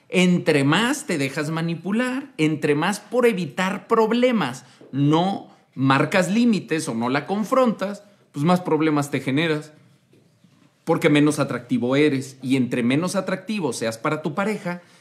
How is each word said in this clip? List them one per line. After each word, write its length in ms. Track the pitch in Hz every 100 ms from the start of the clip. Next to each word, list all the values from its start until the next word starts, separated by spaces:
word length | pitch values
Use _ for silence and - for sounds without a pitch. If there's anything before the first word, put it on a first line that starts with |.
| _
entre 540 | 185 180 175 170 147
más 440 | 135 175 233 277 -
te 120 | 160
dejas 320 | 135 160 147
manipular, 800 | 165 165 165 180 226 254 254 277 -
entre 380 | 156 147 151 143
más 240 | 175 202
por 260 | - 247 240
evitar 600 | 185 151 190 185 196 -
problemas 760 | 226 214 240 254 226 135 - - - -
no 560 | 135 143 160 185 - - - _
marcas 560 | - 135 135 139 190 170
límites 580 | 220 240 185 - 160 151
o 60 |
no 140 | 113 123
la 180 | 139 147
confrontas, 760 | 202 202 262 247 - 190 196 - _ _
pues 140 | 147
más 160 | 160 180
problemas 500 | 170 156 160 147 139
te 80 | 131
generas, 520 | 131 139 165 151 151 - _ _ _ _ _ _ _ _ _ _
porque 240 | - 165 160
menos 320 | 147 147 147
atractivo 560 | 135 120 - 123 120 139
eres. 400 | 151 135 127 -
Y 140 | 127 135
entre 280 | 120 127
menos 320 | 120 147 180 185
atractivo 560 | 143 185 - 214 147
seas 260 | - 113 113
para 240 | 151 151
tu 140 | 165 147
pareja, 440 | 202 202 175 175 - _